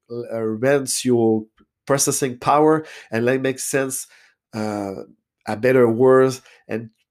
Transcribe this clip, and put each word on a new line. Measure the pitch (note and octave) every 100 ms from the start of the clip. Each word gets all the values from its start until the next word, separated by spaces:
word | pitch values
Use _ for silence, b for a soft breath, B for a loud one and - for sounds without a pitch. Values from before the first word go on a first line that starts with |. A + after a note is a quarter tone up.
| -
uh, | A#2+ A#2 A2+
rent | A2 A2 C3+ C#3+ B2+ -
your | B2+ A#2+ A2+ A2 A2 _ _ _ -
processing | C#3 - C3+ C3+ B2
power | C#3 D3 D#3 D#3 D#3 B B
and, | A2+ A#2+
like, | C3
make | C3+ C3
sense, | - C#3 C3+ C3 - b b _ _
uh, | A2 G#2+ G#2 G2 F2+ - _ _ _ -
a | G#2+
better | B2+ C3 A#2
world? | A2+ C3 C3 C3 B2+ b b -
And | A2 A2+ _ _